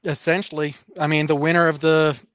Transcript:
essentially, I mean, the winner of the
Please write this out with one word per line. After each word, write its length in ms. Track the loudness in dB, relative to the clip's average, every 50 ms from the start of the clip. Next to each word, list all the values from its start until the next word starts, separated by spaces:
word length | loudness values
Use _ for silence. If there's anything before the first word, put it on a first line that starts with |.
| _
essentially, 720 | -6 -6 -4 -2 -2 -2 -2 -2 -6 -6 -6 -6 -6 -6 -12 _ _ -8 -4
I 80 | -2 0
mean, 180 | 0 0 0
the 100 | 0 0
winner 340 | 0 2 2 2 4 2 2
of 100 | 0 0
the 400 | 0 2 2 4 2 2 0 -4 _ _